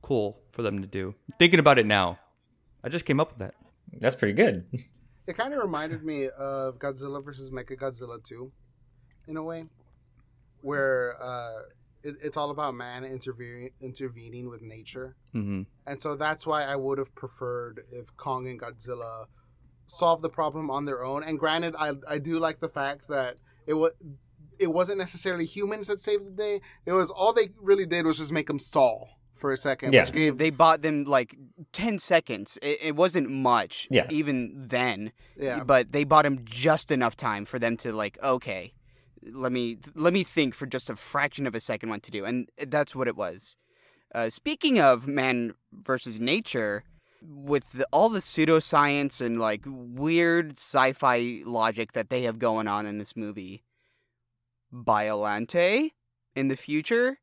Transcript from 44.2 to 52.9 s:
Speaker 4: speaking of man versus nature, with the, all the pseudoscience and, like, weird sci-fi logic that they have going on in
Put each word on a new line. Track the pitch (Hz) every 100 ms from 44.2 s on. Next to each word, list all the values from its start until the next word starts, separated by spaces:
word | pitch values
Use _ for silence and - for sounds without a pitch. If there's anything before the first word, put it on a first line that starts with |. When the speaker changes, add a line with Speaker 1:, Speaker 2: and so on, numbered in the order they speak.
| 113
Speaker 4:
speaking | - 294 311 311 247
of | 143 123 131
man | 143 131 123 117 - _
versus | - - 131 - 110
nature, | 117 180 220 123 110 104 - _ _ _
with | 160 143 139 143 -
the, | 127 135
all | 147 220
the | 214
pseudoscience | - - 156 160 - 156 147 143 143 -
and, | 120 117
like, | 110 104 139
weird | 131 120 123 151 165 170 170 160
sci-fi | - - 139 131 135 139 120 120 117 73
logic | 120 110 113 113
that | 123 107
they | 127
have | 120 110
going | 117 110 107
on | 101
in | 104